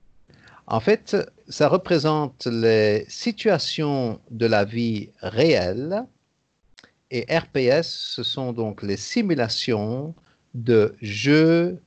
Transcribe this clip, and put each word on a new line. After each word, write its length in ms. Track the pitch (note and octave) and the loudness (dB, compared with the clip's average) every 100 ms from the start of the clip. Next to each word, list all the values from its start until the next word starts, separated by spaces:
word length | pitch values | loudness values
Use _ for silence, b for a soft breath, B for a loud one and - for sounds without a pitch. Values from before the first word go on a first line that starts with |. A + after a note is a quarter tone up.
| _ _ _ b b b - | _ _ _ b b b -6
En 80 | A2+ | -2
fait, 380 | - A3 - G3 - - - | 2 2 0 -4 -4 -10 -14
ça 200 | - D3 | 0 2
représente 760 | F#3 F#3 E3+ D3+ D3+ C#3+ - B2+ | 2 2 0 2 0 -2 -6 -4
les 580 | A#2 A2+ A2 G#2+ G#2 - | 0 4 4 4 2 -4
situations 1120 | - - A3 A3 E3+ - - D3 C#3 A#2+ A2 - | -6 -6 -2 0 0 -2 -4 -2 -2 -2 -6 -12
de 160 | A2+ A2+ | -2 2
la 200 | G#2+ G2+ | 2 0
vie 440 | A#2 A#2 G#2+ - _ | -2 -2 -4 -8 _
réelle 840 | - A2 E3 A#2+ F2+ G#2 D3 G3+ B3+ _ _ _ _ _ _ _ b _ _ | -6 2 4 4 0 -4 -4 -6 -8 _ _ _ _ _ _ _ b _ _
et 160 | B2+ - D3 | -8 -2 -2
R 120 | - | -2
P 180 | C#3 B2 | 0 2
S, 240 | C#3+ E3 - - - | 2 0 -8 -12 -8
ce 60 | |
sont 320 | A#2 - B2+ | -6 -6 -6
donc 300 | A#2 A2 G2+ | -4 -6 -6
les 120 | G2+ G2 | -6 -6
simulations 1200 | - A#3+ G3+ D3+ A2 - - A2 G#2+ B2 D3 E3 b b _ | -4 -4 -2 0 -2 -2 -2 -2 -2 -6 -8 -14 b b _
de 420 | A#2+ A#2 A2+ G#2+ - | -6 2 4 4 0
jeux 800 | G#2+ G2+ C3 D3+ D#3+ E3+ F3 F#3 | -10 -4 2 4 6 4 0 -4